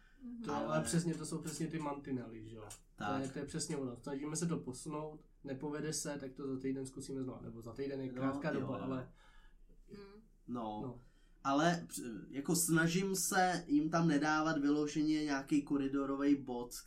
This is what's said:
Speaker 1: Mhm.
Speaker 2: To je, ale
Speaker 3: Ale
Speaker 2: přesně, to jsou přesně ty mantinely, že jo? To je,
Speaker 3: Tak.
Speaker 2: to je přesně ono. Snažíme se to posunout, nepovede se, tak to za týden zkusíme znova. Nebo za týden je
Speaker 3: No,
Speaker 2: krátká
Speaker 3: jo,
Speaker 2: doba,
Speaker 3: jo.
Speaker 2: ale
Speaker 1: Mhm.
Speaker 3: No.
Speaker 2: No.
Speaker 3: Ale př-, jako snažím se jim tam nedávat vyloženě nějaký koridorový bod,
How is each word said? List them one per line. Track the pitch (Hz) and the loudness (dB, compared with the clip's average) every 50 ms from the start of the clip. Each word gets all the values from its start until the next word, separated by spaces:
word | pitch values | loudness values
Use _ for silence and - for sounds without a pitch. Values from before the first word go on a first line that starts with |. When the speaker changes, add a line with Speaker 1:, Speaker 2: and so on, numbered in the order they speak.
| - - - - 262 | -20 -20 -20 -16 -14
Speaker 1:
Mhm. | 240 247 233 226 | -12 -10 -8 -4
Speaker 2:
To | 156 | -2
je, | 147 143 | -2 -2
ale | - 147 156 | 0 2 2
Speaker 3:
Ale | 160 - | 2 2
Speaker 2:
přesně, | - - 165 - 165 160 | 4 2 2 2 2 -2
to | - 156 | -2 -4
jsou | - 170 151 | -4 -4 -4
přesně | - 160 - - 175 156 | -4 -4 -4 -2 -4 -2
ty | 160 156 | -2 -2
mantinely, | 151 143 143 143 - 143 135 123 117 113 113 113 107 107 | -2 -2 -4 -4 -4 -4 -4 -4 -4 -6 -10 -12 -12 -12
že | 113 | -12
jo? | 110 107 104 - - - _ - | -12 -12 -12 -14 -16 -20 _ -10
To | - 110 | -6 -2
je, | 104 - 135 | -2 0 0
Speaker 3:
Tak. | 135 131 - | -2 -2 -4
Speaker 2:
to | 156 | -6
je | 143 | -6
přesně | 135 - 160 - - 160 139 | -4 -4 -4 -4 -2 -2 -2
ono. | 135 123 120 - - | -2 -4 -6 -6 -6
Snažíme | 143 139 135 147 151 156 | -6 -4 -4 -4 -2 -2
se | 165 175 170 | 0 0 0
to | 165 - | 0 0
posunout, | - 131 131 - - 165 151 151 156 156 151 - - - - - - | -2 -6 -8 -8 -6 -6 -4 -4 -4 -6 -8 -12 -18 -20 -20 -14 -8
nepovede | 139 135 131 143 151 147 151 151 151 143 | -8 -8 -4 -4 -4 -4 -2 -2 -2 -2
se, | - - 151 143 135 | -2 -2 -4 -4 -4
tak | 135 131 131 | -6 -8 -8
to | - 143 135 131 | -6 -6 -4 -4
za | 127 | -2
týden | 131 135 135 135 135 | -2 -2 -2 -2 -4
zkusíme | 131 - 135 127 - 135 135 127 | -6 -8 -10 -8 -6 -4 -4 -4
znova. | 123 113 113 | -4 -6 -8
Nebo | 117 117 113 117 | -8 -10 -10 -10
za | 113 117 117 | -10 -10 -6
týden | 127 139 139 139 135 | -4 -4 -4 -2 -2
je | 131 123 | -4 -4
Speaker 3:
No, | 123 | -2
Speaker 2:
krátká | 127 135 135 135 - - 156 | 0 0 0 0 0 0 0
Speaker 3:
jo, | 139 135 | 0 0
Speaker 2:
doba, | 131 131 127 127 | 0 -2 -2 -4
Speaker 3:
jo. | 131 | -2
Speaker 2:
ale | 131 131 127 - - - - - - - - - - - - - - - - - - | -2 -4 -4 -4 -8 -12 -20 -20 -20 -20 -20 -20 -20 -20 -20 -20 -20 -20 -20 -20 -18
Speaker 1:
Mhm. | 196 202 202 196 202 214 - - - - - - | -16 -16 -16 -16 -18 -20 -20 -20 -20 -20 -10 -6
Speaker 3:
No. | 120 123 113 107 107 107 - | -6 -4 -4 -4 -4 -4 -6
Speaker 2:
No. | 127 123 - - - _ - - - - - - | -6 -8 -10 -16 -20 _ -20 -20 -20 -16 -6 0
Speaker 3:
Ale | 139 139 143 160 170 175 170 170 - | 2 4 6 6 6 4 2 -2 -8
př-, | - - 131 120 110 92 - - | -10 -8 -8 -8 -8 -8 -10 -8
jako | - 135 139 - 175 | -6 -6 0 2 2
snažím | 170 - 156 160 160 165 170 175 190 196 196 190 | 4 4 4 6 6 6 4 2 2 0 0 0
se | 175 - - 202 185 185 185 175 170 170 - | 0 0 2 4 4 4 4 4 0 0 2
jim | 143 147 151 160 | 4 4 4 4
tam | 170 170 165 165 | 4 4 6 6
nedávat | 147 143 147 156 156 156 156 160 160 147 | 6 6 6 4 4 4 4 2 2 2
vyloženě | 139 143 147 151 151 147 - 160 151 156 156 151 151 | 4 4 4 4 2 2 2 2 2 4 2 2 2
nějaký | 151 143 135 139 139 156 143 | 2 0 0 0 2 2 2
koridorový | 139 - 143 139 139 135 135 139 139 135 139 135 143 143 143 | 4 4 2 2 2 2 2 2 2 2 0 2 6 6 6
bod, | 127 123 127 123 120 120 120 - - - | 6 4 -2 -4 -4 -4 -6 -8 -12 -12